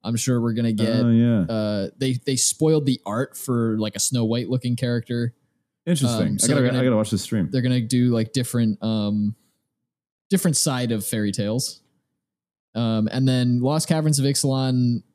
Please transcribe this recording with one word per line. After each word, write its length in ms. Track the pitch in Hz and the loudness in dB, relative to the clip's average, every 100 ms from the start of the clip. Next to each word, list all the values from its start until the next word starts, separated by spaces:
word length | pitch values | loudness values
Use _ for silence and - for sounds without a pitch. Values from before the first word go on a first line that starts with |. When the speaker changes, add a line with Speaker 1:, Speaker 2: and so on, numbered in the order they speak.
Speaker 1:
I'm 120 | - 117 | -2 -2
sure 240 | 131 123 | 0 0
we're 140 | 117 | 0
gonna 180 | 113 117 | 0 0
get, 320 | 107 110 120 | 0 0 2
Speaker 2:
Oh, 60 | 120 | 4
yeah. 320 | 113 120 113 85 | 4 4 2 0
Speaker 1:
uh, 340 | 110 107 104 98 - | -2 -2 -2 -4 -4
they, 160 | 131 127 - | -4 -2 -2
they 100 | 131 | -2
spoiled 500 | - - 156 156 135 | -2 0 2 2 2
the 160 | 127 - | -2 -4
art 300 | 107 135 - | -6 -6 -8
for, 400 | - 120 113 110 | -4 0 0 0
like, 180 | 107 101 | -4 -4
a 40 | |
Snow 240 | - 127 | -2 0
White 260 | 110 117 104 | 0 -2 -2
looking 260 | 123 127 120 | -2 -2 -2
character. 580 | 123 120 - 120 117 - _ _ _ _ - | 0 -2 -2 -4 -4 -6 _ _ _ _ -2
Speaker 2:
Interesting. 420 | 165 127 113 147 | 0 2 2 0
Speaker 1:
Um, 60 | - | 0
Speaker 2:
I 20 | |
Speaker 1:
so 100 | - | 2
Speaker 2:
gotta, 120 | 147 | 2
Speaker 1:
they're 80 | 123 | 2
gonna, 120 | 127 | 2
Speaker 2:
I 20 | 131 | 2
gotta 100 | 110 | 2
watch 140 | 104 | 0
the 80 | 98 | -2
stream. 320 | - 110 85 | -2 -4 -2
Speaker 1:
they're 100 | 131 | -2
gonna 200 | 123 127 | 0 0
do, 300 | 113 123 123 | 0 2 2
like, 200 | 117 110 | 2 0
different, 500 | - 120 123 113 101 | -2 -2 0 0 0
um, 520 | 113 110 104 104 104 117 _ _ _ _ _ _ _ _ _ | -2 -2 -2 0 -2 -4 _ _ _ _ _ _ _ _ _
different 260 | 190 180 147 | 0 0 0
side 360 | - 160 123 | -2 -2 -2
of 140 | 113 101 | -2 -2
fairy 260 | 117 104 | -2 -2
tales. 500 | 98 101 117 - - _ _ _ _ _ _ _ _ _ 110 | -2 -2 -2 -4 -10 _ _ _ _ _ _ _ _ _ -4
Um, 320 | 117 110 107 | -2 0 0
and 160 | 127 131 | 0 0
then 340 | 127 123 123 | 2 2 0
Lost 260 | 127 156 - | 0 -2 0
Caverns 320 | 160 156 143 | 0 2 2
of 60 | 139 | 0
Ixalan 760 | 139 139 131 131 127 123 120 - | 0 0 0 0 2 2 0 -6